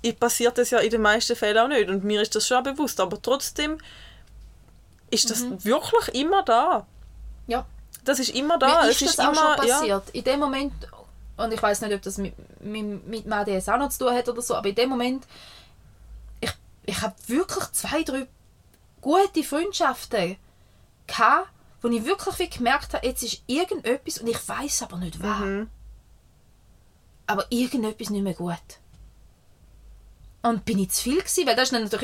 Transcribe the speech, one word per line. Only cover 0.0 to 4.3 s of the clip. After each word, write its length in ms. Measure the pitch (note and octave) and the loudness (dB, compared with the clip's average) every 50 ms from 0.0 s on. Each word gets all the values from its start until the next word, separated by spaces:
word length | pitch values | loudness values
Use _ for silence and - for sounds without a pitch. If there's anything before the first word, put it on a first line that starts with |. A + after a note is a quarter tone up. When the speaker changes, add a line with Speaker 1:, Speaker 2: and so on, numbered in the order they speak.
Speaker 1:
ich, 180 | - A#3 A3+ - | -2 -2 0 0
passiert 380 | A#3+ A#3+ - - A#3+ A#3+ A#3+ - | 0 0 0 2 2 2 4 2
das 140 | B3 A#3+ | 0 2
ja 80 | B3 A3+ | 4 2
in 100 | - A3+ | 2 4
den 120 | A3 A#3 | 2 4
meisten 340 | G#3+ G#3 G#3 A#3 A3+ - A#3+ | 4 4 4 4 2 0 -2
Fällen 220 | - A3+ G#3 G#3 A3 | 0 0 2 4 4
auch 80 | A#3 C4+ | 4 4
nicht 200 | D4+ B3+ G#3 F3+ | 4 2 2 2
und 160 | F#3+ G3 F#3 | 0 -2 0
mir 180 | G#3 G#3+ G#3 | 0 0 0
ist 120 | G#3+ A3 - | 0 0 0
das 120 | A3 G#3+ - | -2 0 2
schon 160 | B3+ B3 B3+ | 2 2 2
bewusst, 360 | C#4 C4+ C#4 D4+ A#3 - - | 0 -2 -2 -2 -2 0 0
aber 220 | F#3+ F3+ G3 G#3 | -2 -2 -2 -4
trotzdem 560 | - - B3+ C#4 - - - - D4 D#4 D#4 D#4 - - - - - - - - - - | -2 -2 0 0 -2 -6 -4 -4 -2 -2 -4 -6 -10 -18 -20 -20 -20 -20 -20 -20 -20 -20